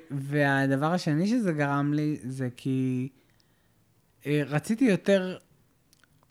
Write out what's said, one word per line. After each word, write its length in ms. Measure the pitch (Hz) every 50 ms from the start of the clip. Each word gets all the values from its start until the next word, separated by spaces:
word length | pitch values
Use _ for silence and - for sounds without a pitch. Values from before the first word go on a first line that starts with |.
| - -
והדבר 800 | 143 139 139 139 143 147 143 139 139 139 135 135 135 135 151 160 180
השני 340 | 175 - 165 147 151 185
שזה 260 | 208 240 254 214 180 156
גרם 400 | 147 143 139 139 143 143 147 147
לי, 240 | 151 151 151 151 - -
זה 260 | 127 131 131 131 123 123
כי, 520 | - - 139 131 131 131 131 127 127 131 139 - _ _ _ _ _ _ _ _ _ _ _ _ _ _ _ _ _ _ _ _ _ -
אה, 180 | 135 147 147 139
רציתי 380 | 123 147 151 - - 226 - 269
יותר 520 | 226 185 165 - 202 196 190 185 185 180 - - _ _ _ _ _ _ _ _ _ _ _ _ _ _ _ _ _